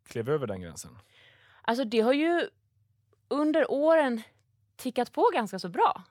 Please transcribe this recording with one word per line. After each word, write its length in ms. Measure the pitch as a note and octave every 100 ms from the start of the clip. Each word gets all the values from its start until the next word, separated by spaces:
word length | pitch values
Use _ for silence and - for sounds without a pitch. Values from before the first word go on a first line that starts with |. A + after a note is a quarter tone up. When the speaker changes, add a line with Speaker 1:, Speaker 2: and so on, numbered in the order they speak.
| _
Speaker 1:
klev 200 | A#2+ A#2
över 180 | D3+ A#2+
den 140 | F#2+
gränsen. 360 | F2 C2+ - - _ _ _ _ _ _
Speaker 2:
Alltså, 220 | - A#3 A#3
det 140 | A3+
har 120 | A3
ju 360 | C#4+ E4 E4+ - - _ _ _ _ _ _ _
under 440 | C4+ D4+ D#4 -
åren 500 | C4+ D4+ D#4+ C4+ A3+ - _ _ _ _ -
tickat 360 | C4 B3 A#3+
på 180 | - A4+
ganska 260 | F4+ G#3 F#3
så 100 | F3+
bra. 340 | G3+ A4 - -